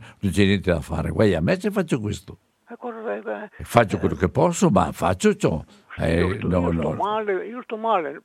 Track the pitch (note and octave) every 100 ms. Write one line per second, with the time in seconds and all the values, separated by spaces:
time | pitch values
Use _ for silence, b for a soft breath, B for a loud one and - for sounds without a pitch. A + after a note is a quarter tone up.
0 | B - G2 F2+ G2 G2 F#2 D#2+ C#2+ -
1 | E2 E2+ A2 E2+ D#2+ F#3 G#3 G3 E3+ C#3
2 | G2+ F#2+ - - _ _ - A#3+ A#3+ A3+
3 | A3 G#3 G#3+ G#3 G#3+ - - A#2+ A2 F#2+
4 | F2+ D2+ E2+ - F3 E3+ F3 F#2 D#2 -
5 | E2+ F#2 G#3+ G3 C#3+ D#2 - b _ -
6 | E2 E2 F2+ - E2+ F2 F2 E2+ D2+ D#2
7 | G3 G#3+ G#3+ F#3 F3+ B3 - A3 A3+ G3+
8 | D3 D3+